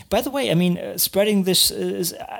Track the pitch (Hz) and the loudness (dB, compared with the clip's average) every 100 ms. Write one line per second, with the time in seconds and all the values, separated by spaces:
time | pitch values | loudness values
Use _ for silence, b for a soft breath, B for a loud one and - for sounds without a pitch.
0 | - 202 277 277 107 165 180 175 - - | -2 -2 0 -2 0 2 2 0 -6 -4
1 | - 190 208 202 185 180 - - 180 196 | 0 2 2 2 2 2 2 0 -4 -2
2 | 175 - - | -4 -6 -12